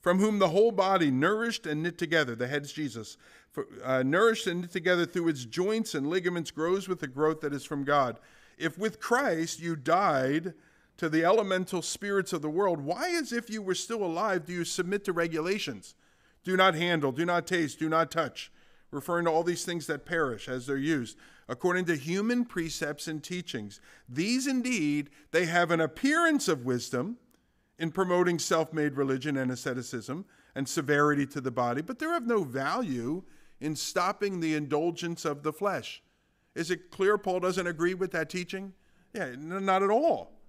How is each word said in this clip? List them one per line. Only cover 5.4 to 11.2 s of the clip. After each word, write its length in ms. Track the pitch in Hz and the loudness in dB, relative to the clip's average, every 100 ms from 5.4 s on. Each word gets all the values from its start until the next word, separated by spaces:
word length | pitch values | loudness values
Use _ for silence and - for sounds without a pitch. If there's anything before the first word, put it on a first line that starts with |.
joints 500 | 120 135 185 226 220 | -4 -2 0 0 -2
and 160 | 151 139 | -2 0
ligaments, 400 | 185 175 175 147 | 0 0 -2 -6
grows 380 | - 160 196 185 | -4 0 0 -2
with 100 | 180 | -6
the 80 | 147 | -6
growth 340 | 127 156 156 | 0 2 2
that 140 | 151 | -4
is 100 | 139 | -6
from 200 | - 147 | -6 -6
God. 340 | 139 143 127 117 - - - _ | 2 4 4 -2 -14 -20 -20 _
If 180 | 160 160 | -4 -2
with 220 | 214 214 | -4 -4
Christ 600 | - 240 277 165 165 - | 0 2 2 0 -2 -4
you 160 | 170 160 | -6 -4
died 760 | 131 170 196 143 131 147 175 - _ _ _ _ | 2 4 4 2 2 0 -2 -12 _ _ _ _
to 120 | 165 | 0
the 160 | 156 | 4